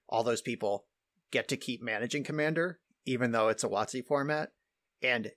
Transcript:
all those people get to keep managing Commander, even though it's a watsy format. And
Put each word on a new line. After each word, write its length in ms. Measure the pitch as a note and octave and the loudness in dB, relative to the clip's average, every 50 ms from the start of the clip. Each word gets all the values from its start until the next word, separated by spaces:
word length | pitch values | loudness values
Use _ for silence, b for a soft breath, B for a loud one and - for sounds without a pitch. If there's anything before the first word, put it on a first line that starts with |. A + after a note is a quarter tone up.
| _ - | _ -2
all 160 | - A2+ A2+ | 0 0 2
those 160 | A#2+ A#2 A2 | 2 0 0
people 460 | - - A#2 - A2+ G2+ G2+ G2+ - _ _ _ _ _ _ _ _ - | -2 -4 -4 -2 0 0 0 -2 -4 _ _ _ _ _ _ _ _ -2
get 180 | - B2+ A#2 - | -2 -2 0 0
to 80 | C#3 | -4
keep 260 | C3 - - B2 - - | -4 -4 -6 -6 -6 -4
managing 420 | A#2 G#2+ G#2 A#2 A#2 - D3+ C3 | -4 -2 -2 -2 -2 -2 -4 -4
Commander, 560 | - D#3 D3+ D3+ D#3 D#3+ E3 E3+ F3+ E3+ _ _ _ _ _ - | -2 -2 0 0 0 2 0 0 -2 -4 _ _ _ _ _ -4
even 280 | C3 C3 A#2 B2+ A#2+ A#2 | -2 0 2 2 2 4
though 160 | A2+ A2 A2 | 4 4 4
it's 140 | A2 - - | 4 2 0
a 60 | - | 0
watsy 360 | G2 G2+ G#2+ - - C3 B2 | 0 0 0 0 -4 -8 -4
format. 480 | - D3 C#3 C#3 D3 D3+ D3+ D#3 - _ _ _ _ _ _ _ _ _ - - | 0 0 0 0 0 0 -2 -2 -4 _ _ _ _ _ _ _ _ _ -4 0
And 300 | B2+ B2 A#2 G#2 G#2 - | 0 2 2 0 -4 -10